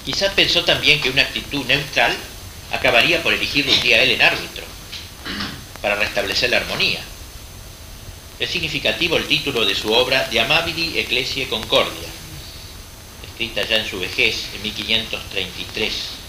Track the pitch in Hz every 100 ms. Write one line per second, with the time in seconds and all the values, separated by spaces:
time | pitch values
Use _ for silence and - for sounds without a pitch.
0 | 185 - 196 190 156 175 170 143 127 147
1 | 127 135 127 113 - 143 123 139 147 135
2 | 123 190 - - - - - - 131 117
3 | 139 170 113 104 104 139 135 - 123 113
4 | 127 104 143 220 - - - - - -
5 | - - - 104 - - - - 104 104
6 | 104 - 98 95 120 107 90 101 190 85
7 | - - - - - - - - - -
8 | - - - - 120 180 160 143 113 -
9 | 165 135 107 147 143 123 104 95 107 113
10 | 127 131 - 113 113 156 165 160 165 -
11 | - 123 127 135 127 110 110 135 104 -
12 | - - - - - - - - - -
13 | - - - - 113 - 101 110 107 101
14 | 92 - 113 - - 101 104 104 107 113
15 | 113 98 - 101 90 - - - 107 -
16 | - -